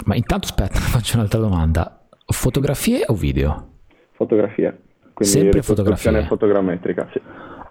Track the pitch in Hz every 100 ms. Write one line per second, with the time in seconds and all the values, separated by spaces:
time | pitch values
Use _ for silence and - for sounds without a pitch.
0 | - 110 - 190 - - 98 - - 120
1 | 101 117 101 113 110 87 80 80 - -
2 | _ _ - - 131 135 139 139 - 254
3 | - 98 71 67 69 - - - _ _
4 | _ _ 110 107 101 - 92 - _ _
5 | _ - 101 101 95 - - 104 98 95
6 | 117 107 - 110 104 101 95 87 - 87
7 | - - - - - - -